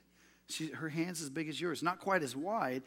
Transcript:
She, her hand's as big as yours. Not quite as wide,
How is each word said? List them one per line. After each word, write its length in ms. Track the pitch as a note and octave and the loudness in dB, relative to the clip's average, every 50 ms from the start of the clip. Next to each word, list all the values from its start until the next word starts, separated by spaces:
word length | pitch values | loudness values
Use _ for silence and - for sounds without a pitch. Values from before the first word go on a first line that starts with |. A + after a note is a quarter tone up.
| _ _ _ _ - - - _ _ - | _ _ _ _ -20 -20 -20 _ _ -8
She, 200 | - - D#3 D#3 | -6 -4 -4 -4
her 200 | B2+ A#2 D#3+ D#3 | -4 -4 -4 -2
hand's 320 | D3 E3 D#3+ F3+ F3+ D#3 | 0 0 0 0 -2 -4
as 80 | D#3+ C#3 | -6 -4
big 220 | C3+ D#3+ D#3+ D3+ | -2 -2 -2 -2
as 100 | D3 C3 | -2 -2
yours. 220 | - - C#3 - | -2 -2 0 2
Not 180 | D3 E3+ F#3 F#3 | 2 2 2 2
quite 220 | - G3 F#3+ F#3 | 2 4 4 4
as 120 | D3+ B2+ A#2+ | 4 2 -2
wide, 480 | C3+ D#3 F#3+ A3 A3+ D#3 B2+ B2+ C3 C3 | -2 -2 0 2 2 2 2 0 -2 -4